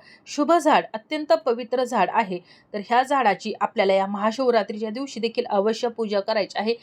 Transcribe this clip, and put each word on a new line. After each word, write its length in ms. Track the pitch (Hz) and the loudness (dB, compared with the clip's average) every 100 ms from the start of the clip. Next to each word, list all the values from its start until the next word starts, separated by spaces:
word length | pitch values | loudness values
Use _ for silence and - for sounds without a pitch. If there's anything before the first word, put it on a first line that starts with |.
| - - - | -6 -20 -10
शुभ 260 | - 285 | -2 2
झाड, 320 | 339 294 214 - | 4 6 4 2
अत्यंत 400 | 220 - 302 302 | -10 -6 -6 2
पवित्र 500 | 320 - 233 240 254 | 2 2 -2 -2 -4
झाड 260 | 247 240 233 | 0 0 2
आहे. 260 | - 202 175 - - _ | 2 -2 -6 -10 -20 _
तर 60 | 208 | -10
ह्या 240 | 190 240 | 0 0
झाडाची 500 | 254 285 226 190 220 - | 2 2 2 0 -4 -4
आपल्याला 320 | 208 226 196 | -4 0 2
या 120 | 196 190 | 2 0
महाशिवरात्रीच्या 840 | 202 214 220 254 226 202 214 220 | -2 -2 0 2 2 0 -6 -8
दिवशी 300 | 220 269 233 | -8 -8 -4
देखील 260 | 226 233 220 | -4 -4 -4
अवश्य 420 | 202 208 220 240 | -2 -2 -2 -4
पूजा 320 | 233 220 202 | -4 -2 -2
करायची 380 | 196 220 180 - | -2 -2 -2 -4
आहे. 160 | 214 233 | -4 -6